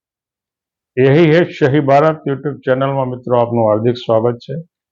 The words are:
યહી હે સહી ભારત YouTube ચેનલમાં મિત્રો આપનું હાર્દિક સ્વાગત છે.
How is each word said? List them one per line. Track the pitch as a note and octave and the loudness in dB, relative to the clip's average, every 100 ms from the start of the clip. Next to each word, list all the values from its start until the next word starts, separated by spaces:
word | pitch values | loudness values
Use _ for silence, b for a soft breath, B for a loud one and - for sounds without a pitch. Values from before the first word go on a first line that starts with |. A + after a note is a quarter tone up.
| _ _ _ _ _ _ _ _ _ - | _ _ _ _ _ _ _ _ _ 0
યહી | C3+ C#3+ E3+ | 2 4 4
હે | D#3+ | 4
સહી | E3+ - C#3+ D3 | 0 -2 -2 0
ભારત | C#3 C#3 D#3 D#3 - | 2 2 2 -2 -6
YouTube | C#3 C#3+ C3+ | -8 -8 -8
ચેનલમાં | - B2+ C3+ C3+ B2+ | -4 -2 -2 -4 -6
મિત્રો | B2 B2 B2 | -6 -2 0
આપનું | A#2 A#2 A2 | 0 0 0
હાર્દિક | G#2+ A2+ A#2+ | 0 0 -4
સ્વાગત | - A2+ A#2 A#2+ | -2 0 0 -4
છે. | - C#3+ E3 _ _ | -10 -14 -14 _ _